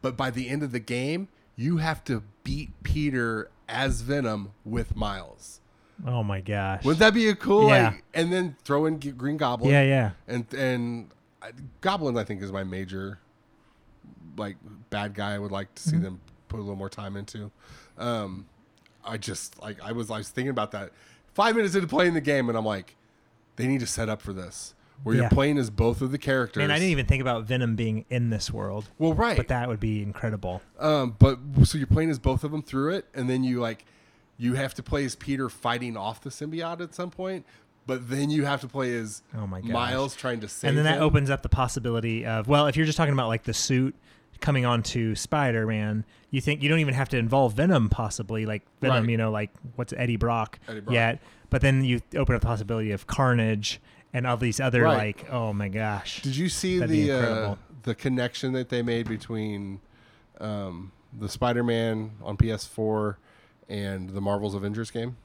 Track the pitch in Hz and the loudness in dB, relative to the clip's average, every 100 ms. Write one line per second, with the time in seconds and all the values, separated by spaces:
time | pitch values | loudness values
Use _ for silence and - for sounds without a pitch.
0 | 131 123 131 120 123 139 147 120 107 123 | -4 -2 -4 -4 -4 -4 -4 -6 -4 -4
1 | 131 165 196 _ _ - 127 170 160 156 | -2 -4 -6 _ _ -4 -2 0 0 -4
2 | - 117 104 _ - 143 147 - - 151 | -4 -4 -4 _ -8 -8 -8 -10 -2 0
3 | 147 131 117 110 - _ - 113 135 120 | 2 0 -2 -4 -8 _ -8 -2 0 0
4 | 117 143 123 107 98 - 110 117 110 - | -2 0 0 -2 -6 -14 -6 -4 -4 -2
5 | 107 95 80 53 - - _ _ _ - | -4 -4 -12 -18 -20 -20 _ _ _ -12
6 | 147 120 104 98 92 104 95 95 135 160 | -4 -2 -2 -4 -2 -2 -2 0 0 6
7 | 220 220 220 196 - 202 214 131 117 95 | 6 6 2 2 4 6 8 8 6 0
8 | - 160 170 185 180 135 - 143 160 160 | -6 -2 0 2 0 -6 -2 2 2 0
9 | 143 127 131 151 139 120 127 143 135 135 | -6 -6 -4 0 0 2 4 6 6 4
10 | 110 90 - 123 117 127 131 123 120 117 | 2 -2 -6 -6 -6 -2 -2 0 -2 -6
11 | 104 _ _ _ 101 120 139 - 190 196 | -10 _ _ _ -20 -16 -18 -6 -2 0
12 | 147 120 98 101 98 98 95 92 95 95 | 0 -2 -4 -6 -6 -6 -6 -8 -8 -8
13 | 98 101 _ _ _ _ _ _ _ _ | -10 -12 _ _ _ _ _ _ _ _
14 | - - 82 71 104 98 - 107 - 104 | -20 -20 -18 -10 -10 -10 -18 -20 -8 -6
15 | 104 101 101 101 101 98 98 - - 160 | -6 -6 -6 -4 -6 -6 -8 -6 0 0
16 | 95 92 - - _ 117 101 98 98 - | -2 -8 -18 -20 _ -10 -8 -8 -8 -10
17 | 101 98 101 113 101 _ - - - - | -10 -10 -10 -12 -12 _ -20 -20 -20 -8
18 | 120 117 101 92 98 _ _ _ _ _ | -4 -4 -6 -10 -16 _ _ _ _ _
19 | - 110 101 95 - - 107 101 98 117 | -10 -10 -8 -10 -12 -14 -14 -12 -10 -8
20 | 110 107 - - 131 123 107 104 98 _ | -6 -8 -8 -4 -2 -2 -4 -6 -12 _
21 | - - _ - 214 226 202 190 170 - | -20 -20 _ 2 2 4 2 0 0 2
22 | 180 165 143 143 120 113 110 101 90 _ | 4 4 2 2 2 0 0 -2 -6 _
23 | _ _ _ _ _ - 127 135 117 - | _ _ _ _ _ -4 0 0 -2 -2
24 | 110 107 - 95 87 - - _ _ - | -2 -4 -6 -10 -10 -14 -18 _ _ -10
25 | 135 120 117 139 139 143 117 104 113 117 | 0 2 6 6 4 2 0 2 2 2
26 | 131 135 - 131 120 - 147 147 185 147 | -2 -2 0 0 0 0 2 4 4 2
27 | 117 135 131 117 110 127 120 113 113 110 | 2 2 2 -2 0 0 2 2 0 -2
28 | - 127 117 110 - 110 98 101 107 - | -2 -2 0 -2 -4 -4 -4 -6 -10 0
29 | 160 156 233 190 120 127 123 107 110 107 | 0 2 2 2 0 -2 -2 -2 -2 -2
30 | 101 98 117 107 92 90 - - 151 151 | -4 -6 -4 -4 -6 -8 -10 -4 0 2
31 | 127 107 139 123 139 131 - 156 135 156 | 0 8 8 8 -2 6 6 4 2 2
32 | 160 139 135 131 151 151 - 135 143 185 | 2 0 0 0 -2 -6 -6 -4 -2 -4
33 | - 135 127 127 131 123 120 110 - _ | -8 -6 -2 0 0 0 -2 -6 -16 _
34 | _ _ _ - 120 127 135 - - 147 | _ _ _ -4 -2 0 -4 -6 -4 -2
35 | 135 - - 135 131 - 120 120 123 110 | -2 -6 -6 -4 -4 -4 -4 -2 -4 -6
36 | 101 113 139 - 151 160 165 170 170 - | -6 -8 -12 -12 -10 -8 -8 -8 -12 -10
37 | 180 - 185 185 - - _ _ - 131 | -10 -8 -8 -8 -12 -20 _ _ -6 -6
38 | 120 135 143 151 143 143 131 139 127 120 | -4 -2 0 2 2 -2 -4 -4 -2 -2
39 | 110 104 _ 113 101 92 117 117 120 131 | -6 -10 _ -8 -6 -6 -4 -2 0 0
40 | 135 - 127 120 104 - 135 143 156 160 | -2 -4 -6 -4 -6 -4 0 2 2 4
41 | 156 151 139 135 - - 123 - 120 117 | 4 4 2 -2 0 2 2 0 -2 0
42 | 113 113 117 113 107 147 147 135 156 151 | 0 -2 -2 -2 4 4 4 4 2 2
43 | 156 135 117 113 - 113 - 131 131 - | 2 2 2 -2 -2 -4 2 2 2 -2
44 | _ _ _ - - 135 123 120 110 123 | _ _ _ -6 0 2 4 2 0 -2
45 | 113 104 - 151 135 113 110 110 107 107 | 0 -2 0 2 2 2 0 0 0 -2
46 | 110 - _ 135 131 147 143 160 147 127 | -4 -12 _ -2 0 0 2 4 2 0
47 | 135 131 113 135 127 107 165 165 107 - | 0 0 2 4 4 4 4 4 4 2
48 | 110 - 98 110 110 107 _ _ 135 127 | -2 -4 -6 -4 -4 -6 _ _ 2 2
49 | 113 113 110 107 107 - 127 - 123 - | 2 2 0 0 -4 -8 -14 -8 -8 -2
50 | 120 117 117 117 110 - - 110 104 120 | -2 0 0 0 -2 -8 -14 -12 0 2
51 | 113 - - - - 135 139 135 131 120 | 2 0 -10 -20 -2 2 4 4 4 2
52 | - - 131 120 120 113 104 113 110 101 | 0 0 2 4 2 0 -2 -2 -2 -4
53 | - - 131 120 110 110 104 - - - | -4 2 4 6 4 2 -2 -8 -14 -20
54 | _ 127 127 120 120 107 131 120 139 135 | _ -4 0 0 0 0 2 6 6 6
55 | 107 101 - 127 113 101 101 101 110 101 | 2 -4 -6 -4 -2 -2 -2 -2 -2 -4
56 | - - 139 131 175 - 185 185 113 160 | -6 -8 -4 -2 -2 -2 0 2 2 4
57 | 147 135 117 110 107 98 - 143 117 110 | 4 2 2 0 -2 -4 -10 -10 -6 -2
58 | 143 127 123 - 131 127 123 123 120 117 | -2 0 -2 -4 -4 -4 -2 -2 0 -2
59 | 113 110 - 113 107 101 98 95 _ _ | -2 -6 -4 -4 -4 -4 -8 -10 _ _
60 | - _ _ - 107 104 98 87 95 _ | -20 _ _ -12 -8 -6 -8 -10 -14 _
61 | _ 113 104 - 123 120 120 117 113 110 | _ -10 -8 -2 0 2 2 2 0 -2
62 | 107 107 - 104 113 110 - - 110 107 | -6 -10 -10 2 2 2 -8 -4 0 0
63 | 104 101 _ _ _ _ _ 104 98 95 | -2 -4 _ _ _ _ _ -6 -4 -6
64 | 92 95 101 101 104 98 101 107 113 117 | -6 -4 -2 0 -2 -4 -4 -4 -6 -6
65 | 120 120 | -8 -10